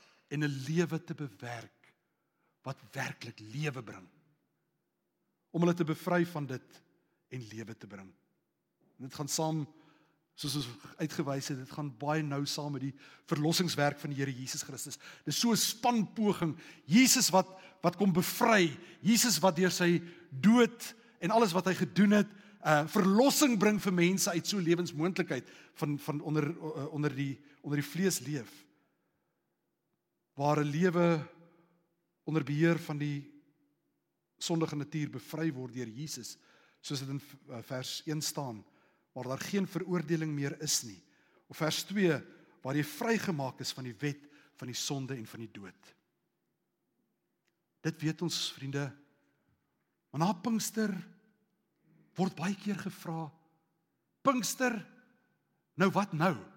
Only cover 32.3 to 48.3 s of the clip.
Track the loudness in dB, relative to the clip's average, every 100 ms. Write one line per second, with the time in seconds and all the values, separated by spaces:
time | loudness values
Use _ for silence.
32.3 | -2 0 2 4 2 -2 -6 -4 -6 -10
33.3 | -20 _ _ _ _ _ _ _ _ _
34.3 | -10 -4 -2 -2 -4 -6 -6 -6 -8 -10
35.3 | -4 -4 -4 -8 -8 -10 -10 -12 -12 -14
36.3 | -18 _ _ _ _ -8 -8 -6 -8 -10
37.3 | -20 -16 -14 -10 -10 -8 -8 -6 -4 -4
38.3 | -6 -8 -10 -16 _ _ _ _ -10 -6
39.3 | -6 -2 -2 -2 -4 -2 -2 0 -2 0
40.3 | -2 -4 -4 -4 -4 -4 -14 _ _ _
41.3 | _ -16 -4 -2 -2 -4 2 2 2 -4
42.3 | -20 _ _ -4 -2 -2 -2 0 0 0
43.3 | -4 -4 -6 -10 -8 -10 -6 -6 -6 -12
44.3 | -20 _ -14 -10 -8 -6 -6 -6 -8 -10
45.3 | -14 -14 -14 -18 -18 -20 _ _ _ _
46.3 | _ _ _ _ _ _ _ _ _ _
47.3 | _ _ _ _ _ -6 -2 -4 -2 -4